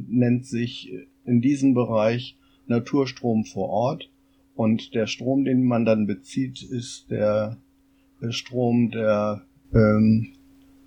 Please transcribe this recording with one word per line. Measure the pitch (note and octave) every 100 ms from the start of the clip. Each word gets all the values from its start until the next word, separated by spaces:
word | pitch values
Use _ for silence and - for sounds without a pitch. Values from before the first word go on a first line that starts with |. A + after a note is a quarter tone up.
| -
nennt | A#2+ A#2+ B2 B2+
sich | A#2 A#2+ - - - - _ -
in | A#2+
diesem | B2+ C#3+ C#3
Bereich | B2 A2+ A2 A2 A#2+ A#2+ - _ _ -
Naturstrom | A#2 A#2 C#3+ C3 C3 B2 A2 G#2+
vor | - F#2+
Ort. | - C3 E3 - _ _ _ _
Und | - A2 A2+ -
der | A#2 A2
Strom, | - A#2+ C3+ C3+
den | B2+ B2+
man | A#2+
dann | A2+ G#2+ G#2
bezieht, | G#2 - C3+ C3 B2+
ist | - B2+ A#2+ - -
der, | C3+ G#2 G#2+ G#2+ A#2 _ _ _ _ _ _
der | A#2
Strom | A#2 - B2 A#2+ A#2+ A#2
der, | A2+ G#2+ G#2 G#2 G#2+ - _ _
ähm, | A2+ G#2+ G#2+ A2 A2 A2+ - _ _ _ _